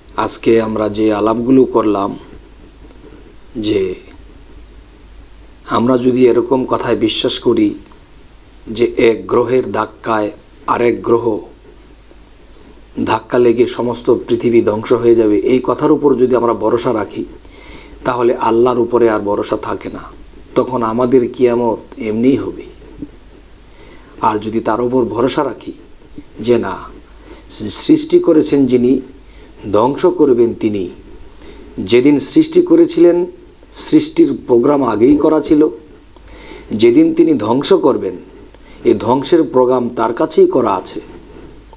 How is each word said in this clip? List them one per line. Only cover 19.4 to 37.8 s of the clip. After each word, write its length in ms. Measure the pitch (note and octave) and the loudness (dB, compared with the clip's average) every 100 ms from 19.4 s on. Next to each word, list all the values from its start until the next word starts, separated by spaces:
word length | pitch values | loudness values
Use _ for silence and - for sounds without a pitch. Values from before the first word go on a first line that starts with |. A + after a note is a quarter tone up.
| G#2 G#2+ | -4 -6
থাকে 320 | G#2 G2 G2+ | -6 -10 -10
না। 100 | - - - - - - C3 | -14 -16 -20 -20 -20 -6 -4
তখন 280 | A#2+ B2 | -2 -2
আমাদের 440 | A2+ A#2 B2 B2+ A2 | -4 -2 2 2 0
কিয়ামত 720 | - B2 A#2+ A#2+ G#2 - - | 0 0 2 -2 -4 -8 -10
এমনিই 360 | A2 A2 B2+ B2 | -6 0 0 0
হবে। 260 | - - - - - - - - - - - - - - - - - - | -4 -12 -16 -20 -20 -18 -18 -18 -20 -20 -20 -20 -20 -20 -20 -20 -20 -4
আর 160 | A#2 G#2 | -4 -4
যদি 220 | G#2+ A2 | -4 -4
তার 220 | A2+ A2 | -2 -2
উপর 240 | B2 B2+ A2 | 0 0 -2
ভরসা 380 | A2 B2+ D#3 | -2 -2 0
রাখি 280 | C3+ - - - - - - - - - | -4 -6 -14 -18 -20 -20 -20 -20 -20 -10
যে 180 | A2+ A#2 | 0 0
না, 200 | F#2+ F2+ - - - - - - - | 0 -10 -14 -20 -20 -20 -20 -20 -12
সৃষ্টি 720 | - G#2 - - - - F3 | -10 -4 -4 2 2 4 2
করেছেন 460 | F3 D#3 D3 C#3+ B2+ | 4 2 2 2 2
যিনি, 360 | B2 B2 C#3 - - - - - - G#2+ | 2 2 0 -4 -20 -20 -20 -20 -18 -2
ধ্বংস 340 | G#2 B2 C#3 F3+ | 0 2 2 0
করবেন 480 | F3 C#3 A#2+ A#2 | 2 2 4 0
তিনি। 360 | G2+ G#2+ G2+ F2 - - - - - - - - - | 0 -4 -4 -8 -12 -20 -20 -20 -20 -20 -20 -18 -10
যেদিন 400 | F#2+ A#2+ C#3 C#3+ | 0 2 4 2
সৃষ্টি 440 | - E3 D#3 F3+ | 0 0 2 2
করেছিলেন, 640 | E3+ E3 E3 - E3+ F3 F3+ - - - - | 4 4 4 4 4 4 -2 -8 -20 -20 -12
সৃষ্টির 680 | - - D#3 - - D3 A#2+ - | -4 2 2 0 2 0 0 0
প্রোগ্রাম 360 | A#2+ B2 C#3+ | 2 2 0
আগেই 340 | B2 G2+ B2+ D3 | 0 2 4 4
করা 240 | D#3+ D#3 | 2 0
ছিল। 260 | D3+ D3+ D#3 - - - - - - - - - - | 2 2 2 -2 -18 -20 -20 -20 -20 -20 -20 -20 -12
যেদিন 440 | A2 A#2 C3 E3 E3 | 2 4 4 2 2
তিনি 180 | D#3+ | 2
ধ্বংস 400 | C3+ G#2+ B2+ C#3+ | 2 0 -2 2
করবেন, 420 | F3 | 2